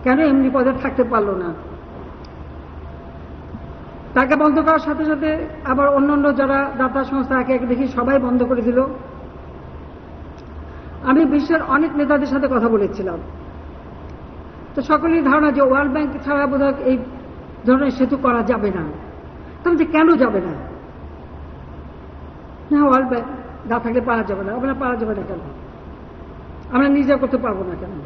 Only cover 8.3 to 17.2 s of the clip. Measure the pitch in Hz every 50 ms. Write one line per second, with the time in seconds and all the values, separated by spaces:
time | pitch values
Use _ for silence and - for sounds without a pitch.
8.3 | 247 247 240 - 262 240 220 233 240 247 262 277 - - - - - - - -
9.3 | - - - - - - - - - - - - - - - - - - - -
10.3 | - - - - - - - - - - - - - - - 262 269 302 320 277
11.3 | 285 294 277 - 339 320 - - 269 285 311 330 - 294 294 277 294 285 269 262
12.3 | 254 277 277 269 254 240 214 233 226 214 202 185 - - 190 185 170 160 - -
13.3 | - - - - - - - - - - - - - - - - - - - -
14.3 | - - - - - - - - - - 247 - 311 294 302 330 320 339 294 269
15.3 | 269 302 302 302 269 269 277 262 262 269 285 285 254 302 302 277 285 285 - 277
16.3 | 294 285 285 277 277 269 277 277 262 - - 254 262 247 - - - -